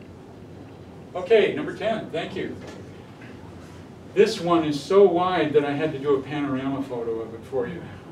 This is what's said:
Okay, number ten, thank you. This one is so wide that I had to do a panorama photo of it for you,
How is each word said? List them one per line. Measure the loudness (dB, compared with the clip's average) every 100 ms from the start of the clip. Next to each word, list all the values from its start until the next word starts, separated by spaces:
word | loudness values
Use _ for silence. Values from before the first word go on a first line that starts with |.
| -18 -18 -18 -18 -16 -16 -16 -16 -18 -16 -10
Okay, | -8 6 6 6
number | 2 -4 -2
ten, | -2 -2 -4
thank | -6 -4 -6
you. | -6 -8 -12 -14 -14 -16 -18 -18 -16 -16 -16 -16 -16 -18 -18 -18 -6
This | 4 4 4
one | 2 2 2
is | -2
so | 4 8
wide | 8 8 2 2 4
that | 4
I | 4
had | 0 -2
to | -2
do | 2 2
a |
panorama | 0 -4 -2 0 -2 -2
photo | -4 -4 -4 -4
of | -6
it | -10 -4
for | -2 -2
you, | -4 -10 -12 -10